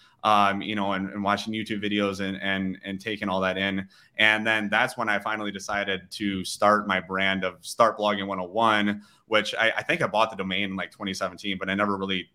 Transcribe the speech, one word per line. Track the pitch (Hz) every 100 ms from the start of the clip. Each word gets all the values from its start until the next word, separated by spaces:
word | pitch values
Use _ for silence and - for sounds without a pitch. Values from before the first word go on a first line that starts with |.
| _ _
um, | 107 104 101 98
you | 85 107
know, | 98
and, | 95 98
and | 104
watching | 101 101 110
YouTube | 110 107 107
videos | 104 104 101 98
and, | 95 98
and, | 98 95 95 92
and | 98 95
taking | 113 101 104
all | 110
that | 92 92
in. | 98 98 95 _ _ -
And | 107 107 110
then | 110 104
that's | 107 127 123
when | 110
I | 101
finally | 110 107 104
decided | 95 101 101 98 95 92
to | - 104 95
start | 92 - 104 104 104
my | 92
brand | 87 95 98 95
of | 92 85 -
Start | - 113 104
Blogging | 104 101 98
one | 95
oh |
one, | 90 101 113 107 104 104 - _ -
which | 107 104 -
I, | 113 -
I |
think | 110 170
I | 117
bought | 104 110
the | 98
domain | 95 95 98
in, | 95
like, | 87
twenty | - 101
seventeen, | 95 95 87 104 95
but | 95
I |
never | 98 104 98
really | 95 95 87